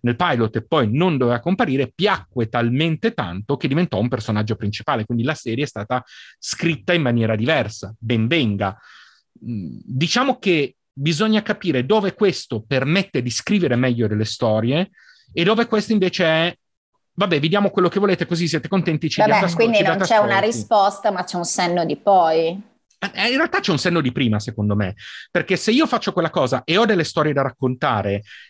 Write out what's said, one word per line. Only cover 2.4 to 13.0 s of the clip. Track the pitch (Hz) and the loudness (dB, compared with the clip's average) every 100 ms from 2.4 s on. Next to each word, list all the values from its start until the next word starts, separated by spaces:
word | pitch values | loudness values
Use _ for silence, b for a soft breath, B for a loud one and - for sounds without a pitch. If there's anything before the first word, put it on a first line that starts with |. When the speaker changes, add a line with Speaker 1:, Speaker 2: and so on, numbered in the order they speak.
| 113 | -2
Speaker 1:
talmente | 123 117 127 165 156 226 | 0 0 0 0 0 -2
tanto | 226 95 90 107 139 | -2 -6 -6 -4 -2
che | 139 | 0
diventò | 147 180 95 | 0 0 0
un | 120 | -2
personaggio | 117 - 107 107 110 | -2 -2 -2 -2 -4
principale, | 101 101 - 127 107 | -4 -6 -2 -2 -2
quindi | 120 | -2
la | 127 151 | -2 -4
serie | 120 117 | -4 -4
è | 147 | -4
stata | - 113 127 - B B B | -6 -6 -6 -6 B B B
scritta | - - 170 156 - | -10 -4 -4 -2 -2
in | 175 | 0
maniera | 135 120 110 110 | 2 2 0 0
diversa, | 120 156 110 - 98 113 | 0 0 -2 -6 -14 -10
ben | 113 117 113 | -2 0 0
venga. | 165 117 98 101 95 b b b b b _ - | 0 0 0 -2 -6 b b b b b _ -10
Mm, | 113 78 58 - | -8 -10 -12 -8
diciamo | 131 165 240 269 247 | -4 -2 0 0 0
che | 202 165 139 - _ | 0 0 0 -6 _
bisogna | - 147 156 220 214 | -6 -2 0 2 0
capire | 214 214 180 131 131 | 0 -4 -2 -2 2
dove | 214 196 - | 2 0 0
questo | 202 - - 110 - | 0 0 -6 -8 -2
permette | 131 131 185 | -2 0 0